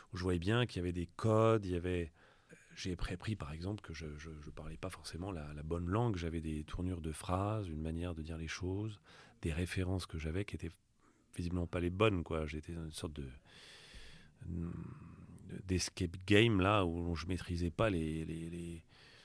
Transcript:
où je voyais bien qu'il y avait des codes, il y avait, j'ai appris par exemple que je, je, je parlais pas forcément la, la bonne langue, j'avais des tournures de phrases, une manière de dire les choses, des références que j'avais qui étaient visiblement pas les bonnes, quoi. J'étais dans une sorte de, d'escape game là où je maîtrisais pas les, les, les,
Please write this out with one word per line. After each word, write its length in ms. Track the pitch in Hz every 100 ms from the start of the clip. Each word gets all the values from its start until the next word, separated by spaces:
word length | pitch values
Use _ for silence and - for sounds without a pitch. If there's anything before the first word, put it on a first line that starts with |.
| -
où 40 | 90
je 60 |
voyais 180 | 90 90
bien 260 | 87 120 120
qu'il 140 | -
y 20 |
avait 100 | 87
des 140 | 87 85 -
codes, 500 | 113 110 113 113 95
il 60 |
y 40 | 87
avait, 340 | 87 90 82 - - - _ - -
j'ai 200 | 165 95
appris 420 | 87 - 90 - 107
par 160 | 71
exemple 300 | 78 87 104
que 100 | -
je, 140 | 78 78 73
je, 140 | 80 76
je 100 | 76
parlais 280 | 73 78 78
pas 120 | 92
forcément 400 | - - 80 95
la, 220 | 85 73
la 100 | 76
bonne 240 | 78 85 87
langue, 300 | 104 120 92
j'avais 240 | 85 82
des 240 | 78 78
tournures 380 | 78 - 90 87
de 100 | 80
phrases, 560 | 78 - 92 101 110 95
une 140 | 78
manière 320 | 80 82 87
de 80 | 78
dire 160 | 78 80
les 100 | 82
choses, 500 | - 90 95 110 104 - - - -
des 100 | 85
références 540 | 76 90 - 90 95 -
que 120 | 82
j'avais 260 | 80 87
qui 120 | 101 87
étaient 160 | 85 - _ _ _ _ _ -
visiblement 320 | 87 90 87
pas 100 | 90
les 120 | 87
bonnes, 340 | 92 110 92
quoi. 220 | 80 80 78
J'étais 260 | 78 76
dans 120 | 85
une 60 | 80
sorte 220 | 78 85
de, 160 | 73 67 62 - - - - - - - - - - 87 85 85 85 - - 85 - - - 92 90
d'escape 520 | 92 90 - - 87 90 90
game 340 | 101 117 101
là 240 | 92 104
où 300 | 87 85 85
je 120 | 80 87
maîtrisais 440 | 87 - 85 87
pas 200 | - 113
les, 340 | 87 78 80
les, 260 | 80 80 82
les, 320 | 87 85 82 - - - -